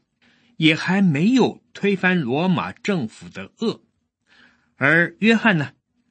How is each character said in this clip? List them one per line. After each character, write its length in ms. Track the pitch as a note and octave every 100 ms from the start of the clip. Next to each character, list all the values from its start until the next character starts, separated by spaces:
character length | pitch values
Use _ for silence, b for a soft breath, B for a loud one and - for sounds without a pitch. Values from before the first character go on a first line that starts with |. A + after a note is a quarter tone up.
| _ _ b b b -
也 200 | D#3+ D#3
还 260 | - F#3+
没 300 | G3+ C#3 F#3
有 300 | C4 D#3 - _
推 240 | - G3+ F#3+
翻 240 | F#3 F#3
罗 260 | B2+ C3+ F3+
马 240 | D#3+ F3+
政 360 | - - F#3+ A2+
府 180 | - F2
的 240 | F2 F#2+ _
恶， 260 | A3+ - _ _ _ _ _ b b b b _
而 400 | C3+ D#3+ E3+ -
约 160 | G#3 A3+
翰 220 | A#3 F3+
呢， 160 | C3+ - _ _ _